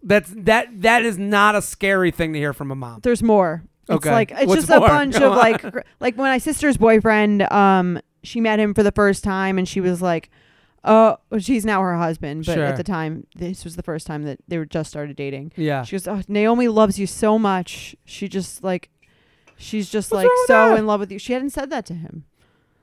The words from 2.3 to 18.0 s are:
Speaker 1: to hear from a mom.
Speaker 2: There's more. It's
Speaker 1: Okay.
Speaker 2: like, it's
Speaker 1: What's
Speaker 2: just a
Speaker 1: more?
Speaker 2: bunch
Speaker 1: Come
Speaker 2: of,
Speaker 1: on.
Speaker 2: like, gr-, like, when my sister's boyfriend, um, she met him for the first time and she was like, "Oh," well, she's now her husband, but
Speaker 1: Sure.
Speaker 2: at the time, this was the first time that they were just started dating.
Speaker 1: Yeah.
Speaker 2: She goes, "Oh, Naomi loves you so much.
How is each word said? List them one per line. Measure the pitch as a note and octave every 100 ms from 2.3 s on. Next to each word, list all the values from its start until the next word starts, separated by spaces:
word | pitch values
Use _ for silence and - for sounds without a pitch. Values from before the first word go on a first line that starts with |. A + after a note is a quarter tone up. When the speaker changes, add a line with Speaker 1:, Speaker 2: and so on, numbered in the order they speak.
Speaker 1:
to | D#3
hear | D3
from | C#3 C#3
a |
mom. | C3+ B2 A2+
Speaker 2:
There's | B3 A#3+
more. | A3+ G#3 F3 D#3+ - _
It's | - E3
Speaker 1:
Okay. | D#3
Speaker 2:
like, | A3+ G#3+
it's | - C#4
Speaker 1:
What's | F4+ D4+
Speaker 2:
just |
a | D#4
Speaker 1:
more? | D4+
Speaker 2:
bunch | D4 C#4
Speaker 1:
Come | A3+
Speaker 2:
of, | C4+
Speaker 1:
on. | B3+
Speaker 2:
like, | A3+ A3+ G#3+
gr-, | A#3 - -
like, | B3+ A#3+
when | C4+
my | B3+
sister's | D#4 C#4+ D4 A#3
boyfriend, | A3 A3 A3+ G#3+ G#3 G3+ F#3+
um, | G3+ G3 F#3+ F3+ E3+ - _
she | - A#3
met | A3+ G#3+
him | G#3
for | G3+
the | G3+
first | G#3 G3+ F#3+
time | G#3 F#3+ F#3+ F#3+
and | F#3
she | G3
was | F3+ F3
like, | F3+ E3 - _ _ _ _ _
"Oh," | - A3 A3 - _
well, | A3
she's | F#3 A3+
now | G#3+ G3
her | F#3 E3+
husband, | E3+ E3 D3 D#3
but | D#3+ E3
Speaker 1:
Sure. | C#3+
Speaker 2:
at | C3+
the |
time, | F3 F3 D#3+ D#3 -
this | - F3 F#3+
was | F3 E3+
the |
first | E3+ D#3 -
time | D3+
that | D3 C3+ -
they | E3+
were | D3+
just | E3 D#3
started | D3+ D3 C#3+
dating. | C#3 C3+ D#3 -
Speaker 1:
Yeah. | D#3 C#3
Speaker 2:
She | A#2
goes, | G3 F#3
"Oh, | G3+ F3+
Naomi | G#3 G#3+ A#3+ A#3+
loves | G#3+ G#3+ G3
you | F#3+
so | - G#3+ A3
much. | G#3 F#3 F3+ - - -